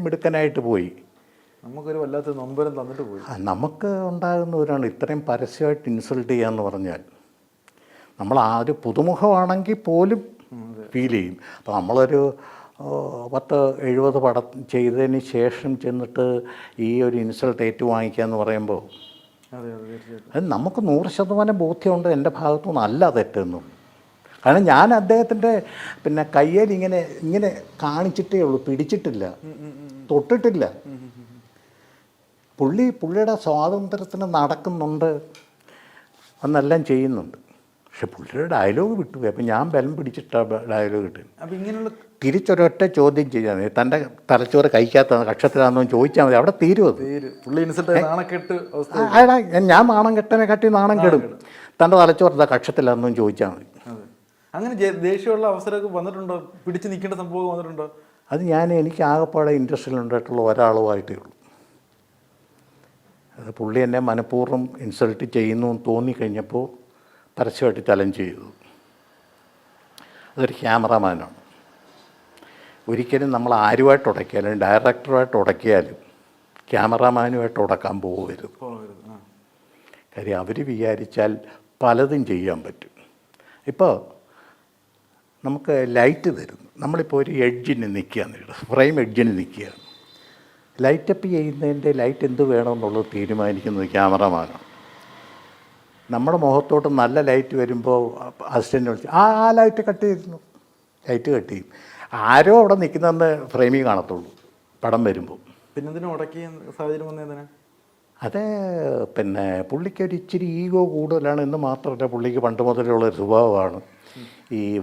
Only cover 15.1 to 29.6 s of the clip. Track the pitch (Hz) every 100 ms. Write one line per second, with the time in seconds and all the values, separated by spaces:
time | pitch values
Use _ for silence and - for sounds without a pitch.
15.1 | 131 131 120 120 123 143 131 123 123 120
16.1 | - 127 123 120 - - - 113 120 123
17.1 | 120 113 113 127 117 113 113 123 113 113
18.1 | - 113 110 107 110 107 95 - - -
19.1 | - _ _ _ 123 117 113 110 113 113
20.1 | 113 - 147 185 107 160 240 208 147 185
21.1 | - 190 202 214 202 160 170 196 175 175
22.1 | 147 151 147 156 151 190 147 104 135 175
23.1 | 120 - 104 90 85 - - _ _ _
24.1 | _ _ - 127 165 185 135 208 226 190
25.1 | 226 233 220 233 220 - - - - -
26.1 | 151 151 143 151 180 214 190 185 180 165
27.1 | - 160 196 208 - - - 151 151 185
28.1 | 185 180 196 151 131 135 135 151 208 165
29.1 | 110 95 90 156 147